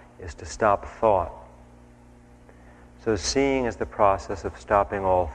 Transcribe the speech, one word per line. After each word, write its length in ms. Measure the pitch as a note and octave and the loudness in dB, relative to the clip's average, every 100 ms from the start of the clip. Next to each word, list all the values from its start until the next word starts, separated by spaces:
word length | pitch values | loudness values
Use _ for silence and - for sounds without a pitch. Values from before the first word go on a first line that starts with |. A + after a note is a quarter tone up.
| - - | -20 -18
is 140 | F2+ | -16
to 120 | - E2+ | -14 -16
stop 400 | - A2 G2+ - | 0 2 2 -2
thought. 460 | - A2+ G2 E2+ - - - - - - - - - - - - - - - - - | 0 2 2 0 -10 -20 -20 -20 -20 -20 -20 -20 -20 -20 -20 -20 -20 -20 -20 -20 -10
So 120 | - G#2+ | -2 -2
seeing 480 | - C3+ C#3 C3+ | 0 0 2 0
is 120 | B2 G#2+ | -2 -4
the 100 | A2 | -8
process 580 | - G#2 G2 - G2+ | 2 4 4 -2 -8
of 140 | G2 - | -8 -10
stopping 440 | - G#2 G2 G#2 | 2 2 2 0
all 280 | F#2+ F#2 E2+ | 2 2 2